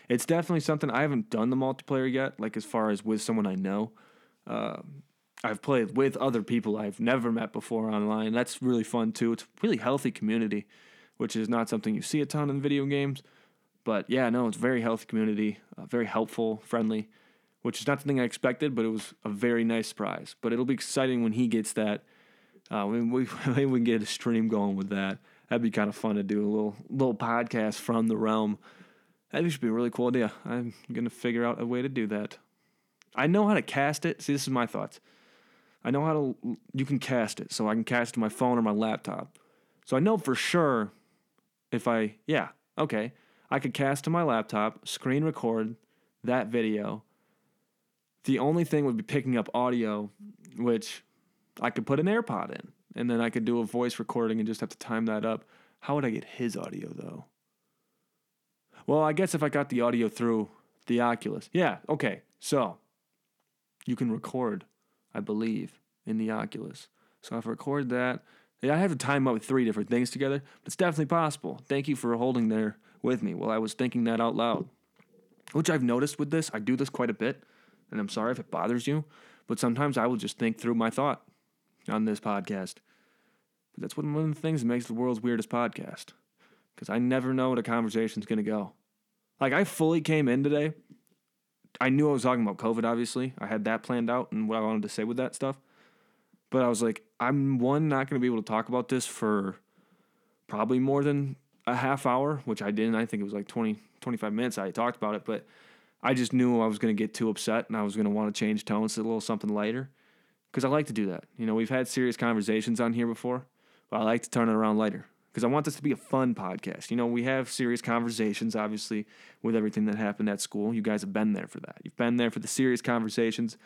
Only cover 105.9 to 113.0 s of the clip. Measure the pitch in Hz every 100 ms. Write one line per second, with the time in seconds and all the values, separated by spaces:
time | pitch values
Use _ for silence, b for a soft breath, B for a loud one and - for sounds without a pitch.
105.9 | b 120 131 120 127 123 117 113 104 113
106.9 | 107 107 - 113 101 - 113 - 110 104
107.9 | 104 104 104 107 104 107 107 - 107 110
108.9 | 113 110 110 - 107 104 104 104 120 135
109.9 | b b b b b b - 131 151 147
110.9 | 110 101 82 - - 110 110 113 131 127
111.9 | - 127 117 117 110 101 110 110 113 117
112.9 | 117